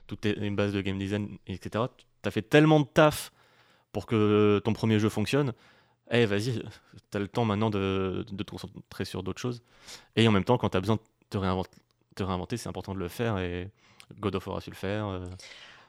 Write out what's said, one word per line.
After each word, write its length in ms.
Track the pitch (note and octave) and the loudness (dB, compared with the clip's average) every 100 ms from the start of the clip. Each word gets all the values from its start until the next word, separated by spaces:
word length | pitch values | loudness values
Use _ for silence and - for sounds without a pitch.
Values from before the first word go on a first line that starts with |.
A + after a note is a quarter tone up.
| - | -14
toute 140 | G#2 | -4
tes, 140 | G#2 G#2 | -2 -2
une 180 | G#2 G2+ | -2 0
base 160 | G2+ | 0
de 80 | G2+ | 0
game 180 | G2 G2 | -2 -4
design, 400 | G2 G#2 G#2 F2+ - | -2 -4 -4 -10 -12
et 100 | F#2 | -10
cetera. 280 | F2+ G#2 B2+ - _ _ | -6 -4 -4 -6 _ _
T'as 80 | G#2 | -6
fait 100 | G#2+ | -4
tellement 380 | - D3 D#3 D#3 | 2 6 6 6
de 60 | C#3 | 4
taf 440 | - D3+ - - _ _ _ _ _ _ | 4 4 4 -8 _ _ _ _ _ _
pour 120 | G#2 - | -10 -2
que 540 | A2 G#2 G#2 G#2 G2+ | 2 4 6 6 4
ton 80 | A2 | 2
premier 260 | G#2 A2+ G#2+ | 0 2 2
jeu 100 | G#2+ | 2
fonctionne. 440 | - G#2 C#3 C#3 - _ _ _ _ - | 0 0 0 0 -4 _ _ _ _ -2
Eh, 160 | A#2+ A2 | 2 2
vas-y, 340 | G2 A#2+ A2 - - _ - _ | 0 -2 -4 -8 -14 _ -20 _
t'as 80 | G2+ | -6
le 100 | G2 | -4
temps 160 | - A2+ | -2 0
maintenant 240 | G2+ A2+ | 2 0
de, 560 | G2+ G2 F#2+ F#2+ F#2 - | 0 0 0 -2 -4 -6
de 120 | F#2+ | -8
te 80 | - | -10
concentrer 540 | F#2+ F2+ - - - F#2+ | -10 -14 -16 -14 -10 -8
sur 160 | F#2+ | -6
d'autres 180 | F#2 - | -6 -6
choses. 220 | B2 A#2+ - _ - - _ A2 | -6 -8 -12 _ -20 -20 _ 2
Et 100 | A2+ | 6
en 40 | |
même 120 | G2+ | 6
temps, 140 | F#2 B2 | 4 2
quand 100 | G#2 | 2
t'as 100 | F#2 | 0
besoin 160 | G2 G#2+ | 2 0
de 40 | - _ _ | -2 _ _
te 80 | G#2 | -4
réinvent-, 260 | F#2+ F#2 F2+ _ _ _ _ | 0 -2 -4 _ _ _ _
te 80 | - | -6
réinventer, 340 | F#2+ F2+ F2+ - | -4 -4 -4 -6
c'est 100 | - | -8
important 240 | F#2 F2+ | -10 -8
de 40 | F#2+ | -6
le 100 | F2 | -6
faire. 300 | - A#2 G2 | -4 -2 -2
Et 320 | F2+ F2 F#2 - _ - - G2+ | -2 -6 -8 -14 _ -20 -20 -6
God 140 | G#2 | -4
of 120 | F#2 F#2+ | -4 -4
War 120 | F#2 | -8
a 20 | |
su 80 | - | -10
le 60 | F#2 | -8
faire. 300 | F#2+ G#2+ G#2 | -6 -4 -4
Euh, 180 | F#2 F2+ G#2+ - - - - | -6 -8 -12 -18 -20 -20 -20